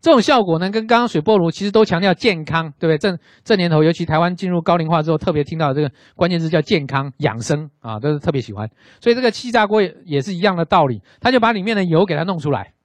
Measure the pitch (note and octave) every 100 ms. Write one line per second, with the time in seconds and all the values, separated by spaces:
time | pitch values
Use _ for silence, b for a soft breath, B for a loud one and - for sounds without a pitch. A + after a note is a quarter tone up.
0 | E4 C#4+ G3+ C4+ F#3+ E3 F#3 G#3+ A3 A#3
1 | A#3+ D#3+ D3+ G#3+ E3 - G3+ G#3+ A3 E3+
2 | G3 F3 A3 F3 D3+ D#3+ D#3+ C#3 E3+ D#3
3 | G3+ F3 b b - G#3+ F3 D#3 D#3 E3+
4 | E3+ D#3 E3+ F3+ F#3 F3 D#3+ F3 D#3+ E3
5 | D#3 D#3+ - D3+ D3 E3 D3+ C3+ D3 b
6 | b b F3 F3 D#3+ D#3 D3+ F#3 C#3 C3+
7 | C#3 - D3 G#2+ A#2 D3 D3+ _ A#2 G#2+
8 | C#3 D3 E3+ C#3+ A#2 G2+ A2 b b b
9 | - A#3 B3+ - B3 A#3 G#3+ G#3+ F#3 -
10 | - C#3+ C3+ F3+ G3+ F3+ E3 F#3+ C#3+ A2
11 | b b A#3+ B3+ A3+ A3 F#3+ G#3+ F3+ D#3+
12 | G3 D3+ E3+ F3+ D3 B2 - _